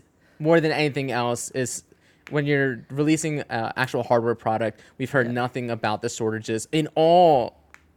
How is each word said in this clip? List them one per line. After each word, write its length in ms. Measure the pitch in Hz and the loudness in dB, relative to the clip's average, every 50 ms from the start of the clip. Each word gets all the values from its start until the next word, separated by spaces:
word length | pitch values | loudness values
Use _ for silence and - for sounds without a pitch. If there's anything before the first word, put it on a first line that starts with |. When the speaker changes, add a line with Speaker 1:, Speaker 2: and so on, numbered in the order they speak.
| - _ _ _ _ _ _ _ | -18 _ _ _ _ _ _ _
Speaker 1:
more 200 | 151 156 170 170 | 2 4 4 4
than 100 | 151 156 | 4 2
anything 400 | 143 135 151 147 123 147 135 135 | 0 0 0 0 0 -2 -4 -2
else 400 | 113 120 120 120 120 120 - - | -2 -2 -2 -2 -2 -4 -6 -6
is 320 | - 131 127 117 - - - _ _ _ _ _ _ _ _ - | -4 -4 -4 -4 -6 -12 -14 _ _ _ _ _ _ _ _ -6
when 140 | 135 151 143 | -4 -4 0
you're 360 | 143 147 139 139 135 127 113 - _ | 0 2 2 2 0 -2 -6 -10 _
releasing 520 | 135 139 151 151 156 151 - 160 151 143 | -4 -2 2 2 2 0 0 -4 -4 -4
a 320 | - - - 113 113 107 - | -6 -6 -6 -4 -4 -4 -2
actual 260 | - 127 127 - 127 117 | -4 -4 -2 -2 -4 0
hardware 320 | - 123 117 113 117 117 | 2 2 2 2 0 -2
product, 440 | - - 117 110 110 113 110 - - - - _ | -2 -2 -2 -2 0 -2 -4 -4 -8 -20 -20 _
we've 140 | - 135 123 | -10 -8 -2
heard 160 | - 139 123 | 0 0 0
Speaker 2:
Yeah. 60 | 120 120 | 0 -2
Speaker 1:
nothing 360 | 123 123 123 - 135 123 120 | -4 -4 -4 -4 -6 -6 -6
about 320 | 117 113 - 107 107 104 | -6 -4 -2 -2 -2 -2
the 80 | - 120 | -4 -8
shortages 580 | - - 117 110 107 110 107 - 113 110 - - | -6 -2 -4 -2 -2 -4 -4 -4 -4 -4 -4 -2
in 160 | - 160 156 147 - | -2 -2 -2 -2 0
all, 600 | 160 160 165 170 180 180 165 151 131 113 - - _ _ _ - _ _ _ _ | 2 4 6 6 8 8 6 6 4 2 -2 -6 _ _ _ -20 _ _ _ _